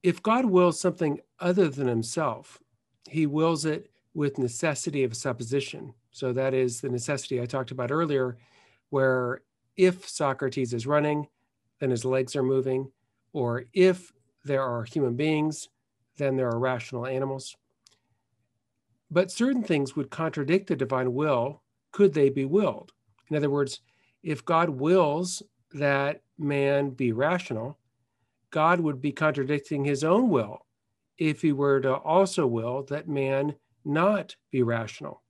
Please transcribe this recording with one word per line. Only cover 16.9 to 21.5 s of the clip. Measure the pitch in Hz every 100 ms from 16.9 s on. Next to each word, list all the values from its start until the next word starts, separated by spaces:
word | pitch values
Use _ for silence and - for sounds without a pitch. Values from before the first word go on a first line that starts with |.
| 123 127
animals. | 131 135 135 - - _ _ _ _ _ _ _ _ _ _ _ _ _ _ _
But | 160 185
certain | - 247 254
things | 208 156 135
would | 156 -
contradict | - 160 151 139 185 196
the |
divine | - 127 127 127
will, | 123 151 127 127